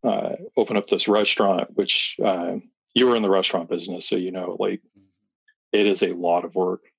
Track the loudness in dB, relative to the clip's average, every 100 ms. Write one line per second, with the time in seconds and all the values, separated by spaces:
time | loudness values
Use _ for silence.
0 | 0 -2 -4 -8 -6 -2 0 0 0 -2
1 | 2 2 2 2 2 2 -2 -2 0 0
2 | -2 -2 -2 0 -4 -6 -10 _ _ 2
3 | 4 4 4 2 2 -2 -2 -6 -6 -8
4 | -4 -4 -4 -6 -8 -2 -2 -4 _ _
5 | _ _ _ _ _ _ _ 2 4 2
6 | 0 0 0 0 0 -2 -2 -2 _